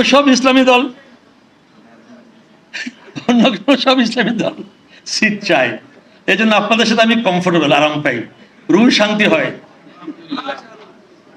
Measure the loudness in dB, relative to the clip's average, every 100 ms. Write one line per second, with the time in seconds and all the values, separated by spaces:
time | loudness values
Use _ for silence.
0 | 4 2 4 2 2 4 4 2 0 -8
1 | -20 -20 _ _ _ _ _ _ _ -20
2 | -20 -20 -20 _ _ _ _ -16 -14 -16
3 | -20 -8 -2 2 2 0 0 0 2 0
4 | 0 -2 -4 -4 -6 -8 -14 _ _ -20
5 | -12 -2 -2 -2 -2 0 0 -4 -14 -20
6 | _ _ -4 0 2 0 0 0 0 2
7 | 2 2 0 -2 0 0 2 2 0 -2
8 | -4 -6 -8 -18 -20 _ 0 2 4 2
9 | 0 0 0 0 -2 -8 -18 -20 -20 -20
10 | -20 -18 -12 -12 -10 -12 -16 -20 -20 -20
11 | _ _ _